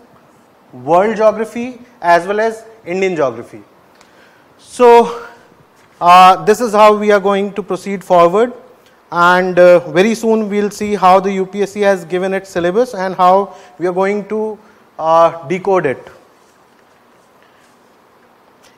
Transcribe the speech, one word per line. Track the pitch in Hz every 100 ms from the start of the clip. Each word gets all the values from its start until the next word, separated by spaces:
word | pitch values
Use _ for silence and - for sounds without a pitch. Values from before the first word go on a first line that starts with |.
| _ _ _ _ _ _ _
world | 127 127 170 214 208
geography | 220 202 226 240 247 247 - _
as | 175 170 180
well | 208
as | 226 220 - -
Indian | 165 185 190 165
geography. | 135 113 113 107 101 _ _ _ _ _ _ _ _ _
So, | _ - 240 233 233 - - - _ _ _ _ _ _
uh, | 170 180 185 185
this | 165 208
is | 240
how | 208 214
we | 208 208
are | 208
going | 190 196 202
to | 196
proceed | 185 185 202 196
forward, | - 180 170 196 247 - - _ _ _ _
and, | 170 175 180 185 175
uh, | 180 175 156
very | 156 214
soon | 220 226 220 208
we | 208
will | 202
see | 202 208
how | 202 185 190
the | 190
U | 190
P | 185 202
S | 190
C | 208
has | 202 190
given | 165 180 190
its | 190 190
syllabus | 180 175 196 254
and | 196 190
how | 185 180 190 196 - - -
we | 180
are |
going | 180 190 208 196
to, | 214 214 208 _ _ _ -
uh, | 160 165 165 - 139
decode | 180 196 185 147
it | 120 - - _ _ _ _ _ _ _ _ _ _ _ _ _ _ _ _ _ _ _ _ _ _ _ _ _